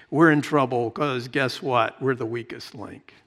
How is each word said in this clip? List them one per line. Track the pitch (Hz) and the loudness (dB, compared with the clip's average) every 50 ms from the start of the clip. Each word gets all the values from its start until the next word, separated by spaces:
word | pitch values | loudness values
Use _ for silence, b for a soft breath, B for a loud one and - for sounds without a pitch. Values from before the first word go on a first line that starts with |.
| B B | B B
we're | - 143 170 160 | 2 6 6 6
in | 151 147 | 6 4
trouble, | 135 - 151 143 131 123 127 120 120 110 | 2 2 2 2 2 2 0 -2 -2 -2
'cause | - - 151 143 127 123 117 127 | -2 -2 -2 -2 -2 -4 -6 -4
guess | - 143 131 123 - - - | -2 -2 -2 -2 -2 -4 -4
what? | 139 123 120 113 113 - - | 0 2 2 2 0 -2 -4
We're | 135 135 131 | -2 -2 -2
the | 117 120 | -2 -4
weakest | 110 117 120 113 - - 120 - - - | -6 -6 -8 -10 -10 -14 -16 -16 -16 -16
link. | 104 98 98 - 98 _ - - _ _ | -16 -14 -14 -16 -18 _ -20 -20 _ _